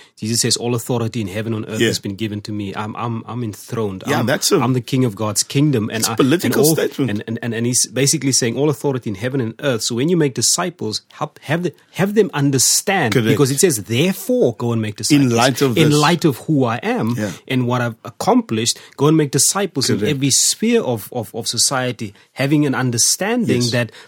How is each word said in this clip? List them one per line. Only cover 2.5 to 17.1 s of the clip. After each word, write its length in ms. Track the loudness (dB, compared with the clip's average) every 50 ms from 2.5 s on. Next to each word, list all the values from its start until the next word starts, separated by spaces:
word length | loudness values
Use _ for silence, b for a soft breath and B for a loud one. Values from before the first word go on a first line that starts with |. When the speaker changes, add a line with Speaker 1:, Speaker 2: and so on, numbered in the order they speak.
| -8
Speaker 1:
me." 220 | -8 -8 -8 -8
I'm, 180 | -8 -8 -8 -8
I'm, 300 | -8 -6 -6 -6 -6 -8
I'm 160 | -8 -8 -8 -8
enthroned. 640 | -8 -8 -10 -12 -10 -6 -4 -4 -4 -6 -6 -4
Speaker 2:
Yeah, 140 | -4 -2 0
Speaker 1:
I'm, 60 | 0
Speaker 2:
that's 260 | 0 0 0 0 2 2
a 40 | 2
Speaker 1:
I'm 140 | 2 2 0
the 80 | 0 -2
king 240 | -2 0 0 0
of 100 | 0 -2
God's 260 | -2 -4 -4 -2 -4 -4
kingdom, 460 | 0 2 2 2 4 2 2 0 -2
and 120 | -4 -4
Speaker 2:
It's 80 | -2 -2
a 40 | 0
Speaker 1:
I, 20 |
Speaker 2:
political 460 | 2 4 4 4 2 2 2 2 4
Speaker 1:
and 80 | 4 4
all, 60 | 4
Speaker 2:
statement. 360 | 2 0 0 0 -2 -2 -2
Speaker 1:
and, 140 | -2 -4 -6
and, 120 | -6 -8 -6
and, 140 | -6 -6 -4
and 100 | -2 -2
he's 220 | 0 0 0 -2
basically 460 | -2 0 0 0 2 0 0 0 0 0
saying, 260 | 0 0 0 0 0
"All 100 | 0 0
authority 400 | 0 0 -2 -2 -2 -2 -4 -6
in 80 | -6
heaven 240 | -6 -6 -4 -2 -2
and 140 | -4 -4 -4 -4
earth." 200 | -2 -2 -2 -2 -2
So 120 | -4 -2
when 160 | 0 0 2
you 60 | 2 2
make 160 | 2 2 0
disciples, 680 | 0 0 0 0 0 -2 -4 -6 -6 -8 -6 -6 -8 -10 _ -12
help, 260 | -10 -10 -10 -10 -10 -6
have 180 | -4 -2 -2 -2
the, 100 | -4 -6 b b b -4
have 220 | -2 -2 2 4
them 140 | 2 2 2 2
understand, 800 | 0 2 2 2 2 2 2 0 0 0 0 0 0 2 2 2
Speaker 2:
Correct. 140 | 2 2 2
Speaker 1:
because 220 | 4 4 2 2
it 100 | 2 2
says, 240 | 2 2 2 0 -4
"Therefore, 720 | -2 0 0 2 0 0 -2 -2 -2 2 2 2 2 0
go 160 | 0 -2 -2 0
and 100 | -2 -2
make 140 | -4 -6
disciples." 360 | -4 0 4 4 6 6 4 4
Speaker 2:
In 20 |
light 280 | 4 4 4 2 2 0
of 160 | 2 4 4
Speaker 1:
In 100 | 4 4
Speaker 2:
this. 100 | 4 4
Speaker 1:
light 280 | 4 2 2 4 2
of 100 | 2 0 0 -2
who 200 | 0 2 2 2
I 120 | 2 0 -2 -2
am 320 | -2 -2 0 0 -2